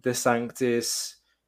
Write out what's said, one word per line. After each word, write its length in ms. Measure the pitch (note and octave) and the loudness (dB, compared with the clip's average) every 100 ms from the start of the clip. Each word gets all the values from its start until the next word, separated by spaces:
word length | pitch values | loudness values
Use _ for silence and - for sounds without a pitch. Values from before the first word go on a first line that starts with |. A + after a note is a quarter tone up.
De 140 | B2+ | -4
Sanctis, 1040 | A#2+ B2+ A#2 A#2+ - B2 A#2 A#2 - - - _ _ | 0 2 2 0 -2 0 2 0 -4 -6 -12 _ _